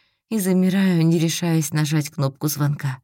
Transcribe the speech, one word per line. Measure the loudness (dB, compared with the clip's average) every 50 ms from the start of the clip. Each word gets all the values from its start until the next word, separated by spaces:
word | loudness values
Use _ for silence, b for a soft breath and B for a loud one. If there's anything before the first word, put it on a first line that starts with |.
| B B B B B _
и | -6 -4
замираю, | -2 0 2 2 2 2 2 2 2 2 2 2 4
не | 4 2 2
решаясь | 2 0 -2 -2 -2 0 0 0 0 -2 -2
нажать | -2 0 0 0 0 -2 -2
кнопку | -4 -4 -4 -4 -4 -4 -4
звонка. | -4 -2 -2 -2 -2 -2 -2 -4 -6 -6 -8